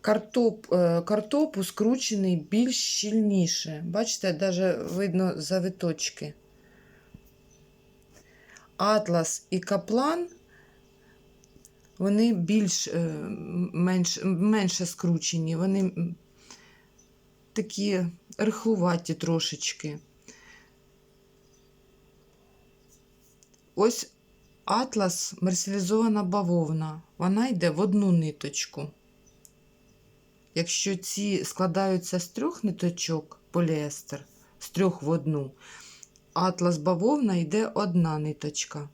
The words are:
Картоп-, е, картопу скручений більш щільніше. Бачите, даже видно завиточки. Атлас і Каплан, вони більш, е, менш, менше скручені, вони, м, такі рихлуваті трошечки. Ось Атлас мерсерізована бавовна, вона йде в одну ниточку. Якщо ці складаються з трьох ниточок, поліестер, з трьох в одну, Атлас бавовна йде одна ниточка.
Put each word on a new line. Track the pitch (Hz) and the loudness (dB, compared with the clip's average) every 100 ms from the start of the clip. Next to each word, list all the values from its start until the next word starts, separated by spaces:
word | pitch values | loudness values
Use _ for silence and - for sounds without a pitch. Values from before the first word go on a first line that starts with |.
Картоп-, | - 214 - - 233 214 - | 2 0 2 2 2 0 -2
е, | 180 175 170 | 2 4 2
картопу | 175 214 - 285 302 196 | 0 -2 0 0 0 0
скручений | 185 - 208 262 - 214 190 175 | -6 0 2 2 0 0 2 0
більш | 147 214 247 240 | 2 2 2 0
щільніше. | - - 208 220 214 202 170 - 160 156 170 | -2 -2 0 2 4 4 4 0 -4 -8 -4
Бачите, | 185 220 - 190 | -2 -2 -2 -2
даже | 160 190 180 190 | 0 0 2 2
видно | 151 - 175 196 175 185 147 | 0 -2 -2 0 2 0 -2
завиточки. | 151 185 180 185 175 160 - - 147 147 _ _ - - - - _ - - _ _ _ _ _ _ _ _ - _ _ - - - _ | -2 -2 -2 -2 -4 -2 -6 -8 -12 -14 _ _ -20 -20 -20 -20 _ -20 -20 _ _ _ _ _ _ _ _ -20 _ _ -20 -20 -20 _
Атлас | 196 214 208 170 160 - _ | 2 4 4 0 0 -4 _
і | 185 | -4
Каплан, | - 202 - 220 285 339 349 - _ - - _ _ _ _ - - _ _ - - _ _ - | 0 -2 0 0 2 0 -4 -10 _ -20 -20 _ _ _ _ -20 -20 _ _ -20 -20 _ _ -4
вони | 185 202 233 | 0 4 4
більш, | 208 170 214 202 - - | 2 2 2 2 0 -2
е, | 170 165 156 - - - 175 180 | -2 -2 -4 -8 -8 -6 -4 -4
менш, | 160 180 185 175 - | 0 2 2 2 0
менше | 185 175 208 214 190 - 175 | -2 0 2 4 2 0 -6
скручені, | - 170 170 - 165 160 165 | -2 0 0 0 -2 -2 0
вони, | 185 196 | 0 2
м, | 190 175 170 170 _ _ - - - - _ _ _ _ _ _ _ | 0 -2 -6 -6 _ _ -20 -20 -20 -20 _ _ _ _ _ _ _
такі | - 214 - 202 185 175 175 _ - | -6 -6 -4 -2 0 -2 -4 _ -2
рихлуваті | 220 214 220 214 175 170 175 | -2 0 0 2 2 0 -2
трошечки. | 160 160 165 - 147 - - 156 147 - _ - - - - _ _ _ _ _ _ _ _ _ _ _ _ _ _ _ _ _ _ _ _ _ _ _ _ _ _ _ _ _ _ _ | -6 0 0 0 -4 -8 -6 -10 -10 -16 _ -20 -20 -20 -20 _ _ _ _ _ _ _ _ _ _ _ _ _ _ _ _ _ _ _ _ _ _ _ _ _ _ _ _ _ _ _
Ось | - 214 240 - _ _ _ _ _ | 2 2 2 -8 _ _ _ _ _
Атлас | - 202 254 220 190 - - 180 | 0 0 2 0 0 0 -6 -2
мерсерізована | 180 180 - 196 180 214 226 208 | 0 0 -2 -2 0 2 2 2
бавовна, | 185 202 180 175 156 160 156 156 - _ | 0 0 2 2 2 -2 -4 -8 -18 _
вона | 180 202 247 | 0 2 2
йде | 202 170 | 2 0
в | 156 | 2
одну | 208 202 202 | 2 4 4
ниточку. | 175 156 147 143 143 - - 147 - _ _ _ _ - _ _ _ _ _ _ _ _ _ _ | 4 2 -4 -8 -6 -8 -8 -12 -14 _ _ _ _ -20 _ _ _ _ _ _ _ _ _ _
Якщо | - 170 - 196 190 | -4 -2 -2 -2 -4
ці | - - 202 185 | -4 -4 -2 -2
складаються | - - 185 170 196 185 175 185 | -2 -2 0 2 2 0 0 -4
з | 175 | -4
трьох | - 285 349 | -4 -4 -2
ниточок, | 214 170 175 170 - 160 - - _ | -4 0 -2 -2 -4 -4 -6 -20 _
поліестер, | 170 170 156 147 147 - 139 - _ _ _ | 0 2 0 -2 -8 -12 -14 -14 _ _ _
з | - | -10
трьох | - 190 170 | 0 0 0
в | 139 | 0
одну, | 160 143 151 135 - - - - - - _ _ | 0 0 -2 -4 -12 -20 -20 -20 -20 -20 _ _
Атлас | 160 185 180 175 165 | -2 0 2 0 2
бавовна | 151 175 208 294 240 185 | 0 2 2 2 2 2
йде | 156 202 220 | 0 0 0
одна | - 202 175 165 151 | -2 0 2 2 0
ниточка. | 151 147 151 151 - 151 143 | -4 -4 -6 -6 -8 -10 -14